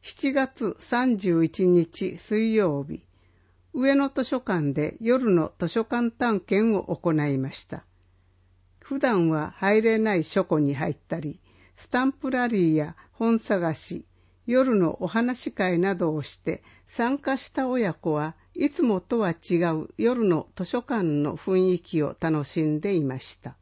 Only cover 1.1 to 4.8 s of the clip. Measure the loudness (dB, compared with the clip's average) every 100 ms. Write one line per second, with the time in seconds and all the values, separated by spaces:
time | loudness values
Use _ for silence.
1.1 | 0 2 2 2 2 4 4 2 -4 -6
2.1 | -8 -4 -2 2 2 2 0 -6 -12 _
3.1 | _ _ _ _ _ _ 0 2 4 2
4.1 | -2 -4 -4 -2 -2 0 -2